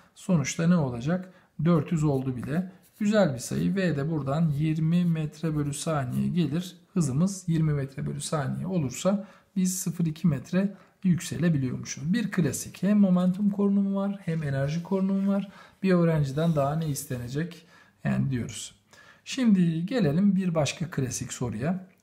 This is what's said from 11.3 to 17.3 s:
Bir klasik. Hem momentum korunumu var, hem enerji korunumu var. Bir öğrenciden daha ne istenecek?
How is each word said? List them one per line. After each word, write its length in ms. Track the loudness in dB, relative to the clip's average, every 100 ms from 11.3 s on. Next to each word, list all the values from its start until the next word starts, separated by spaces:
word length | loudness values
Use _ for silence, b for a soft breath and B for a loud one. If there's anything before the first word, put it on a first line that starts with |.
| -2 0 2 0 -4 -8 -6 -2
Bir 180 | 0 0
klasik. 520 | 0 0 -2 -8 -4
Hem 160 | 2 6
momentum 520 | 6 6 4 2 0
korunumu 460 | 2 2 2 2 0
var, 220 | -2 -4
hem 180 | -4 -4
enerji 400 | -2 -2 -2 -2
korunumu 500 | -2 -2 0 0 0
var. 160 | 0 -2 B B B
Bir 100 | 2
öğrenciden 640 | 4 4 2 0 0 2 2
daha 200 | 2 0
ne 120 | -2
istenecek? 760 | -4 -6 -8 -6